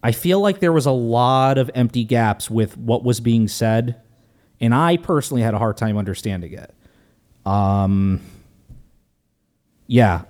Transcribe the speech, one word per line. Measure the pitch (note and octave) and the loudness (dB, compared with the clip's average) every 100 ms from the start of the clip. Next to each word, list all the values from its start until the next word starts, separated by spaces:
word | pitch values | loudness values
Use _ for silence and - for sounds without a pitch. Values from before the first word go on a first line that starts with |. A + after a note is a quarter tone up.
I | A#2 | -2
feel | A#2 E3+ F#3+ | -2 0 2
like | G3+ G3 | 2 0
there | F3 | 2
was | D#3+ C#3 | 2 2
a | |
lot | C3 A#2 A#2 B2 C3 C3+ C3+ | 0 0 0 2 2 2 2
of | B2 | 0
empty | B2+ A#2+ B2 | 0 0 0
gaps | A2 A#2+ A2+ G#2 - | -2 0 0 -2 -4
with | A2+ G#2+ - | -2 -2 -4
what | A#2 A#2+ | -2 -2
was | A#2+ A2+ | 0 -2
being | A#2+ A#2 G#2+ | 0 2 0
said, | - A2+ A2+ A#2+ A#2+ _ _ _ _ _ _ | 0 0 0 -2 -8 _ _ _ _ _ _
and | A#2 A#2+ | 0 2
I | E3 E3+ | 2 0
personally | E3+ D#3+ C3+ C3 | 0 -2 -2 -2
had | A2+ G#2+ | -2 -2
a | |
hard | A2+ G2+ | -2 -2
time | A2 G#2 | -2 -2
understanding | G2 F#2+ - F#2+ E2 | -4 -6 -6 -6 -8
it. | F2 - _ _ _ _ _ _ _ - | -14 -20 _ _ _ _ _ _ _ -4
Um, | G2+ G2 G2 G2 G2 G2 F#2 - - _ _ _ - - _ _ _ _ _ _ _ _ _ _ | 0 2 2 2 0 0 -2 -6 -20 _ _ _ -20 -20 _ _ _ _ _ _ _ _ _ _
yeah, | A#2+ A2 E2+ - | 4 4 2 -4